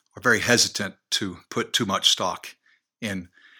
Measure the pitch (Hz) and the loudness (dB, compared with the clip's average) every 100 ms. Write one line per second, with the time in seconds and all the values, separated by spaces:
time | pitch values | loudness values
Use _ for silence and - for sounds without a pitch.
0 | _ - 123 110 113 120 - - 98 - | _ -2 2 2 4 4 4 -2 -8 -10
1 | _ - 101 90 - - - - 104 98 | _ -6 -4 -8 -8 -6 -2 -2 -2 0
2 | - - 95 78 - - _ _ _ _ | 2 2 0 -4 -10 -20 _ _ _ _
3 | 113 95 90 _ _ - | -8 -8 -10 _ _ -20